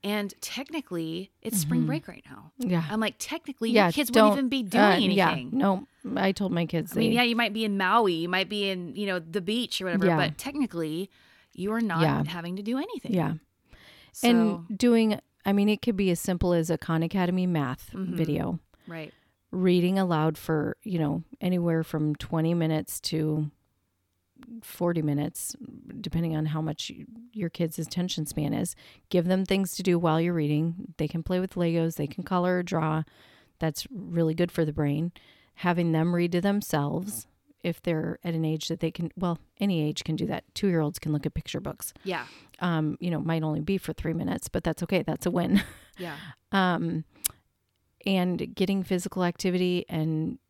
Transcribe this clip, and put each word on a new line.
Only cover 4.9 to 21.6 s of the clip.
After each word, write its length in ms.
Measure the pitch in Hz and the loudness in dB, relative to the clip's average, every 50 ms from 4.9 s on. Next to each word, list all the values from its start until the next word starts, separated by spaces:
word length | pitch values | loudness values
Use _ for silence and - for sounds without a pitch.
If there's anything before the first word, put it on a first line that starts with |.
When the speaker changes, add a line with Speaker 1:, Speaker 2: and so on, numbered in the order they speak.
| 185 | 8
Speaker 2:
yeah, 340 | 302 220 185 202 196 180 160 | 6 4 4 4 6 4 4
Speaker 1:
anything." 180 | 170 165 123 131 - | 2 0 -4 -4 0
Speaker 2:
no, 300 | 262 285 202 190 185 - _ _ _ _ 190 - | 2 2 2 2 0 -2 _ _ _ _ -6 -2
I 160 | 190 196 190 | 0 0 0
told 220 | 190 - 208 185 180 | 0 0 -2 0 0
my 120 | 170 170 | 0 0
kids 300 | - - 165 156 - - | 0 -2 -4 -4 -2 0
Speaker 1:
I 40 | 220 | 0
mean, 100 | 226 226 | 2 4
Speaker 2:
they 60 | 220 | 4
Speaker 1:
yeah, 80 | 240 247 | 4 4
you 120 | 240 233 | 2 2
might 160 | 226 233 214 | 2 0 0
be 140 | 202 226 220 | 0 -2 -2
in 120 | 214 202 | 0 0
Maui, 360 | 196 190 185 202 233 226 196 175 | 0 2 4 4 6 6 4 2
you 160 | 160 165 175 | 0 -2 0
might 180 | 180 185 196 | 0 0 0
be 220 | - 214 208 202 196 | -2 -2 -2 -2 -2
in, 260 | 190 180 175 165 - | -2 -4 -6 -8 -6
you 120 | 185 208 | -4 -4
know, 120 | 196 185 180 | -2 -2 -4
the 220 | 160 165 165 208 | -4 -4 -6 -4
beach 400 | 175 180 220 240 240 - - - | -2 0 -2 -2 -2 -4 -4 -4
or 40 | 185 | -2
whatever, 200 | 185 175 196 190 | 0 0 4 4
Speaker 2:
Yeah. 100 | 185 170 | 4 4
Speaker 1:
but 220 | 156 170 170 147 | 4 2 0 -2
technically, 720 | - - 269 277 302 277 208 - 170 160 156 156 165 196 - _ _ _ _ _ _ _ _ _ | -6 -8 -8 -2 -2 -2 -2 -2 -4 -4 -4 -4 -6 -6 -8 _ _ _ _ _ _ _ _ _
you 200 | - 180 202 220 | -6 -4 -2 -2
are 80 | 233 | 0
not 200 | 233 208 170 165 165 | 0 0 2 4 4
Speaker 2:
Yeah. 200 | 156 139 143 151 | 4 4 2 0
Speaker 1:
having 280 | 147 170 175 165 175 180 | -2 -4 -8 -6 -8 -8
to 80 | 196 202 | -6 -6
do 140 | 220 240 | -4 -4
anything. 360 | 269 311 440 480 285 - - 220 | -4 -4 -6 -8 -10 -6 -2 0
Speaker 2:
Yeah. 200 | 180 160 151 160 160 _ _ _ _ _ _ - - - - - - - _ _ | 2 2 2 0 -4 _ _ _ _ _ _ -20 -20 -20 -20 -20 -20 -20 _ _
Speaker 1:
So 160 | - - 240 | 0 4 4
Speaker 2:
And 480 | 240 233 226 214 202 170 170 - 214 | 6 6 4 4 2 -2 -6 -10 -2
doing 420 | 190 - 240 233 226 220 220 208 - _ _ _ _ _ | 2 4 6 6 6 6 4 2 -2 _ _ _ _ _
I 60 | 202 196 | 2 2
mean, 140 | 202 202 214 | 4 4 4
it 120 | 214 196 | 2 2
could 140 | - 247 214 | 0 -2 0
be 140 | 190 202 185 | 2 2 2
as 80 | 175 - | 2 0
simple 340 | - - 180 180 - 180 175 | 0 -2 0 2 2 4 4
as 160 | 170 160 165 | 4 4 2
a 80 | 165 | 0
Khan 240 | 156 - - 165 160 | -2 0 0 0 0
Academy 460 | 165 165 - 196 180 175 185 185 180 | 0 0 0 0 0 2 2 0 0
math 420 | 180 175 156 139 123 143 - - - - | 2 2 0 0 -2 -4 -8 -10 -14 -10
Speaker 1:
Mm-hmm. 220 | 190 190 175 180 | -8 -6 -4 -2
Speaker 2:
video. 440 | 170 165 156 147 165 - - 175 165 _ _ _ _ _ | -2 0 0 0 0 0 -2 -4 -6 _ _ _ _ _
Speaker 1:
Right. 240 | - 170 165 156 - _ _ _ _ _ _ _ _ | -14 -14 -12 -14 -14 _ _ _ _ _ _ _ _
Speaker 2:
Reading 480 | - 185 185 185 180 180 175 180 190 | -4 2 4 6 6 6 4 4 2
aloud 400 | 196 190 180 170 156 156 160 156 | 2 2 2 2 2 2 2 0
for, 400 | - - - 160 156 147 - - _ _ | -2 -4 -2 0 0 0 -2 -4 _ _
you 160 | 220 180 170 | -4 -2 0
know, 240 | 156 147 160 160 160 _ - _ | 0 0 -2 -4 -6 _ -12 _
anywhere 420 | - 180 180 180 | -2 0 0 0